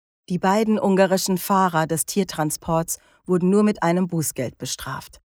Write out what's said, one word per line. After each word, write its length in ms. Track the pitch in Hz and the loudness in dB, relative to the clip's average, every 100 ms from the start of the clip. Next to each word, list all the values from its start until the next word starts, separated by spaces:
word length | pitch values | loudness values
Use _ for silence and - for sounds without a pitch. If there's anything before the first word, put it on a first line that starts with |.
| _ _ - | _ _ -6
Die 100 | 175 | -2
beiden 420 | 190 202 220 214 | 2 2 2 2
ungarischen 580 | 202 190 190 185 - 185 | 2 4 4 2 0 -2
Fahrer 480 | - 196 190 160 156 | 2 2 2 2 0
des 200 | 160 - | -2 -2
Tiertransports 920 | - 185 - 151 - - 165 165 - _ _ | -2 -4 -2 -4 -4 -2 -2 -2 -8 _ _
wurden 260 | - 185 180 | -2 0 4
nur 120 | 202 | 4
mit 220 | 208 214 | 2 2
einem 240 | 170 175 185 | 0 0 0
Bußgeld 500 | 175 147 - 135 - | -2 -4 -4 -8 -8
bestraft. 640 | - - - 135 - - _ | -10 -10 -10 -12 -14 -20 _